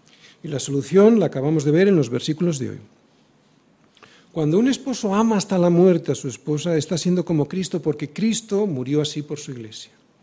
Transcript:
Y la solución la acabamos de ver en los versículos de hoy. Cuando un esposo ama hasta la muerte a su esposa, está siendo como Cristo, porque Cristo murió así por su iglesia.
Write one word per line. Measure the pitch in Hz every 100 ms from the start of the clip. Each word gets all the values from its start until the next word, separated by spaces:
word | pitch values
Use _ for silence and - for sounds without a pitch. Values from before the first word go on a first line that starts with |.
| _ _ - _
Y | 165
la | 139
solución | - 139 - 185 214 226
la | 156
acabamos | 135 139 160
de | 143
ver | 160 196
en | 180
los | 120
versículos | 123 - 151 175 143
de | 110
hoy. | 101 104 _ _ _ _ _ _ _ _ _ _ _ - _ _
Cuando | 165 151 180
un | 254
esposo | 240 269 247 208 202
ama | 226 208
hasta | - 190
la | 175
muerte | 170 185 170 -
a | 131
su | 135
esposa, | 113 - 151 175 160
está | 143 170
siendo | 185 180
como | 165 160 147
Cristo, | 185 185 175
porque | 156 143 143
Cristo | - 220 214 - 196 208
murió | 131 123 147
así | 147 151
por | 147 147
su | -
iglesia. | 123 110 - - _ _ _